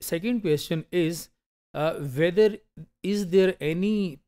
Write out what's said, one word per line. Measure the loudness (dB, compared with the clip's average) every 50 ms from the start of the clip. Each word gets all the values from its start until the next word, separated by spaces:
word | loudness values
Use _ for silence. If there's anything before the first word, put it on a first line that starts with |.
second | -8 -4 -4 -2 -2 -2 -2 0
question | 0 0 0 0 0 -2 -4 -4 -4 -2
is, | 0 0 0 0 -2 -6 -10 -16 _ _ _ _ _ _ _ _ -6
uh, | -4 -2 -2 -2
whether | -4 -6 -4 0 2 2 2 4 4 4 4 2 -2 _ _ _ -20 -20 -20 _ _ -4
is | -2 -2 -2 0
there | 2 4 4 4 4 2 0
any | -2 -2 -2 0 0 0 0 0 -2 -4 -6 -12 _